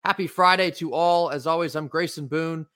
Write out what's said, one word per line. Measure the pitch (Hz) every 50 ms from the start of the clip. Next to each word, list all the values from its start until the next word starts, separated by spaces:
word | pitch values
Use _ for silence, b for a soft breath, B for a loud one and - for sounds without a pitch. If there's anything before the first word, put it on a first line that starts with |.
| _
Happy | 180 196 - 185
Friday | 160 - - 180 180 185 185 185 175
to | 147 - 170 156
all. | 123 156 170 175 175 170 175 151
As | 139 143 123
always, | 160 165 170 170 151 120
I'm | 156 156 135
Grayson | - 160 175 160 - - 147
Boone | 127 147 156 160 165 165 160 156 _ _